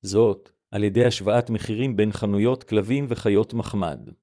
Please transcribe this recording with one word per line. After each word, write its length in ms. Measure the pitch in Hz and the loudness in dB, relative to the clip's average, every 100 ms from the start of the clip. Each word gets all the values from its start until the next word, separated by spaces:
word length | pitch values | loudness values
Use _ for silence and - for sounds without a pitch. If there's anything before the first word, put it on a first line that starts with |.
זאת, 500 | 95 98 113 98 _ _ _ | 0 2 2 0 _ _ _
על 120 | 104 | -2
ידי 220 | 104 101 | 0 4
השוואת 440 | 120 - 98 120 120 | 2 2 0 0 0
מחירים 460 | 110 - 110 135 | -4 -4 -4 -2
בין 160 | 104 107 | 0 0
חנויות 520 | - 104 101 113 131 | 0 -2 2 2 0
כלבים 420 | - 107 101 135 139 | 0 -2 0 -2 -2
וחיות 440 | 117 110 101 113 | -2 2 2 2
מחמד. 560 | 117 - 104 85 67 71 85 | -4 -4 -4 -6 -8 -16 -20